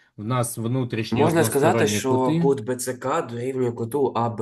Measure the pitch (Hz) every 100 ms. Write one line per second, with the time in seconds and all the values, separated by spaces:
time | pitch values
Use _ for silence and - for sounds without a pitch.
0 | _ - 104 127 120 - 113 131 123 113
1 | 107 117 156 165 110 139 139 117 107 104
2 | 131 127 131 160 151 131 113 123 127 123
3 | 131 160 117 120 127 131 123 117 117 139
4 | 123 113 117 110